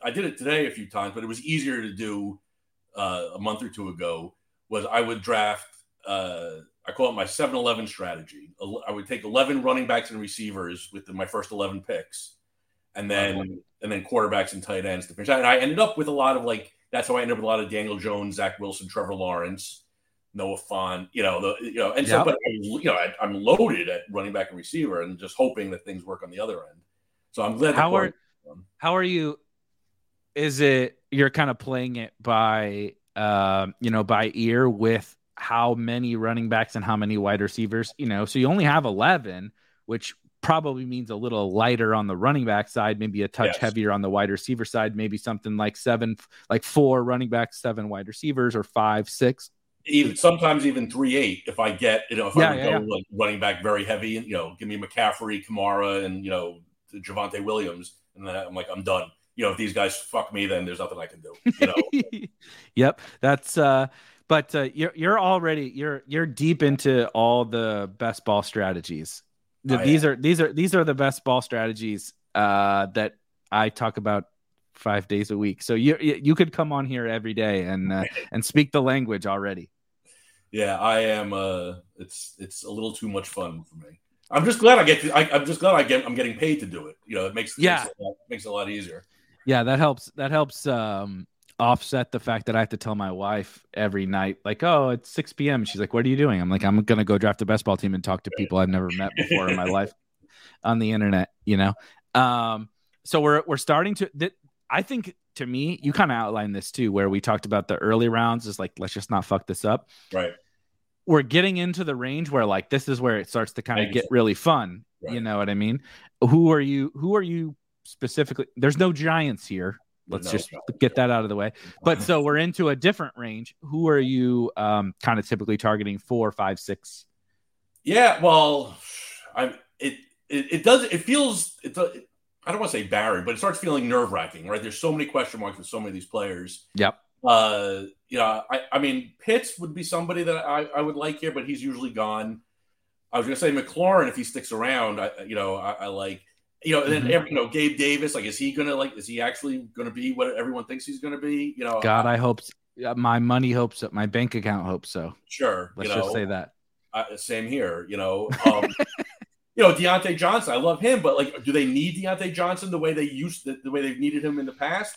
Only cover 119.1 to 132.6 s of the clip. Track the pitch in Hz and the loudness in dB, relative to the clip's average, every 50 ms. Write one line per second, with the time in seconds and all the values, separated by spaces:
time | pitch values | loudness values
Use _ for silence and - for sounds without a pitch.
119.1 | 160 165 156 139 110 - - - 98 92 90 95 98 - _ _ _ _ _ - | 2 2 0 0 -2 -4 -8 -8 -6 -4 -4 -4 -6 -8 _ _ _ _ _ -8
120.1 | 95 92 85 - - 104 - - - - - - - - 135 123 - 131 123 123 | -8 -6 -4 -2 -2 -2 -4 -4 -14 -14 -10 -8 -2 2 2 4 4 4 2 4
121.1 | 120 113 110 104 104 101 101 110 - - - - - - - 165 165 - - - | 4 2 0 0 -2 -2 -4 -4 -6 -10 -18 -20 -8 -2 2 2 2 2 2 2
122.1 | 170 151 143 147 147 151 165 175 - - 175 151 139 131 147 190 208 - 156 127 | 2 4 4 4 2 2 2 0 0 0 2 2 2 2 2 2 2 0 -4 -8
123.1 | - 123 120 113 110 110 117 - - _ - 139 147 160 165 156 147 139 131 131 | -8 -10 -10 -10 -10 -10 -12 -14 -18 _ -12 -6 -2 0 4 4 6 4 4 4
124.1 | 131 127 127 123 123 120 117 117 - - 107 107 107 104 98 95 - - - 123 | 2 2 4 4 4 2 2 0 -2 -2 0 2 2 2 0 -2 -4 -2 0 2
125.1 | 113 107 101 - 117 98 104 107 107 101 - 110 107 104 104 101 101 98 - - | 2 2 0 -2 -4 -4 -2 -2 -2 0 2 2 2 0 0 -4 -6 -8 -6 -4
126.1 | 123 117 113 107 - - 101 95 98 - - - 98 - - - - - - _ | -2 0 0 -2 -2 -2 -2 -4 -4 -4 -6 -8 -10 -10 -10 -18 -20 -20 -20 _
127.1 | _ _ _ _ _ _ _ _ _ _ _ _ _ _ - 143 190 233 247 226 | _ _ _ _ _ _ _ _ _ _ _ _ _ _ -2 2 6 8 8 6
128.1 | - 160 170 175 160 156 151 147 147 143 131 - - - - - - - - - | 6 6 6 8 8 8 8 6 4 0 -2 -6 -12 -18 -18 -18 -16 -16 -16 -16
129.1 | - - - - - - 127 127 - - _ _ _ - 135 139 - - - _ | -18 -20 -18 -10 -4 -2 -2 -2 -4 -8 _ _ _ -6 -6 -6 -6 -8 -16 _
130.1 | _ _ _ - 147 139 135 - 165 156 - 226 254 262 247 214 175 165 - - | _ _ _ -4 -4 -4 -2 -2 -2 2 6 8 6 6 6 4 -2 -2 0 2
131.1 | 262 294 285 247 208 170 - - - - - - - 180 175 - - 120 - _ | 4 4 4 2 0 -2 -6 -6 -8 -12 -14 -8 -4 -2 -2 -2 -2 -6 -18 _
132.1 | _ _ _ _ _ _ - - 175 214 | _ _ _ _ _ _ -8 -6 -4 -4